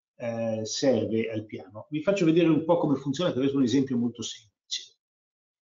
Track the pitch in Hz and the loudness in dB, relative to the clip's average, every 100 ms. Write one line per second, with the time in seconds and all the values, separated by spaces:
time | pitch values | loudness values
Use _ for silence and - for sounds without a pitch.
0 | _ - 120 113 113 110 110 - 139 113 | _ -10 -6 -4 -2 -2 -4 0 2 2
1 | 101 113 110 110 107 - - - - 151 | 2 0 -2 -4 -8 -12 -14 -18 -8 -4
2 | 185 202 165 165 165 151 - 175 160 135 | 0 2 4 4 4 4 2 2 2 0
3 | 147 - 180 123 139 139 123 139 131 120 | -2 -2 -2 0 0 2 2 2 2 0
4 | 120 - - - _ _ - - - _ | -2 -4 -10 -12 _ _ -12 -12 -12 _
5 | _ _ _ _ _ _ _ | _ _ _ _ _ _ _